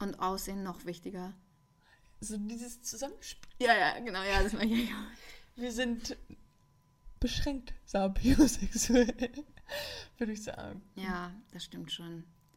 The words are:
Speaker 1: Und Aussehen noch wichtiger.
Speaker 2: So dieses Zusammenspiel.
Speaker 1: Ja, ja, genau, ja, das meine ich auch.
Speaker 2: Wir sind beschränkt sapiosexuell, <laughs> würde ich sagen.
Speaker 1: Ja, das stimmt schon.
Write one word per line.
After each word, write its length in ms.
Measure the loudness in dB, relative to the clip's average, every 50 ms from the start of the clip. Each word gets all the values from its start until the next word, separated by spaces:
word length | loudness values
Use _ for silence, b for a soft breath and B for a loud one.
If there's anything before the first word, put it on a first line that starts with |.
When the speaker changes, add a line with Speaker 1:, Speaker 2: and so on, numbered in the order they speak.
| -6
Speaker 1:
Und 160 | -6 -4 -2
Aussehen 400 | -2 0 0 -2 -4 -6 -6 -6 -6
noch 220 | -6 -8 -8 -8
wichtiger. 480 | -8 -8 -8 -10 -10 -8 -8 -8 -10 -12 -14 -20 _ _ _ _ _ _ b b b b b b b b -12
Speaker 2:
So 160 | -10 -8 -6 -6
dieses 440 | -6 -6 -6 -8 -8 -10 -12 -10 -10
Zusammenspiel. 680 | -10 -8 -6 -6 -6 -8 -10 -14 -14 -14 -14 -16 -16 -2 2
Speaker 1:
Ja, 140 | 6 6 8
ja, 240 | 8 6 4 2 0
genau, 220 | -4 -4 -4 -2 0
ja, 180 | 2 4 4 6
das 100 | 4 4
meine 180 | 2 2 4 4
ich 160 | 2 2 0
auch. 680 | -2 -6 -10 -12 -14 -16 -18 -18 -18 -20 -20 -18 _ -6
Speaker 2:
Wir 140 | -6 -4
sind 440 | -2 0 0 0 0 -2 -4 -8 -10 -10 -12 -16 -18 -18 -20 -20 _ _ _ _ _ _ _ _ _ _ _ -18 -4 -2
beschränkt 540 | 0 0 2 2 2 2 0 -2 -4 -8 -10 -10 -8
sapiosexuell, 1300 | -2 0 2 2 2 2 4 6 6 8 8 8 8 6 2 -2 -2 0 0 2 6 8 8 8 6 4 0
<laughs> 1000 | -4 -4 -4 -8 -14 -14 -18 -20 -14 -10 -8 -8 -8 -8 -10 -12 -14 -16 -8 -6
würde 140 | -4 -4
ich 120 | -4 -6 -8
sagen. 380 | -10 -10 -10 -10 -12 -12 -14 -16 -16 -12
Speaker 1:
Ja, 380 | -8 -6 -6 -4 -6 -8 -10 -12 -16 -18 -18
das 140 | -14 -14 -14
stimmt 260 | -12 -12 -12 -10 -10
schon. 320 | -10 -10 -10 -10 -12 -12 -14 -16 -20 _ _ b b